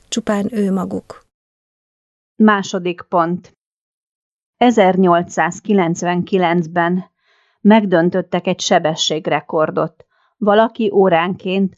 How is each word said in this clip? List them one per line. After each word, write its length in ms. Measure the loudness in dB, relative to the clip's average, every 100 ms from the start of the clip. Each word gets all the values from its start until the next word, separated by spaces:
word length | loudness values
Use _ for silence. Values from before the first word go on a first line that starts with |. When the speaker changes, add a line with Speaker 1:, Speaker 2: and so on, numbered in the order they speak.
| -8
Speaker 1:
csupán 420 | -8 -4 -4 -4
ő 200 | -2 -2
maguk. 540 | -2 -4 -8 -12 -20 _ _ _ _ _ _ _ _ _ _ _ 0
Speaker 2:
Második 640 | 2 2 -2 -6 -6 -8
pont. 560 | -4 -2 0 -4 -8 _ _ _ _ _ _ _ _ _ _ -2
Ezernyolcszázkilencvenkilencben 2500 | 0 4 4 4 4 2 0 -4 -4 -4 -2 0 0 -2 -4 -4 -2 0 0 0 -2 -2 -2 -2 -6 _ _ _ _ _
megdöntöttek 880 | 4 4 4 2 2 0 -4 -4 -4
egy 120 | -4
sebességrekordot. 1500 | 0 0 0 -2 -4 -4 -4 -4 -4 -2 -2 -2 -6 _ _ _ _ -6
Valaki 460 | 2 2 2 0 -2
óránként 840 | 2 2 2 -2 -6 -6 -2 -4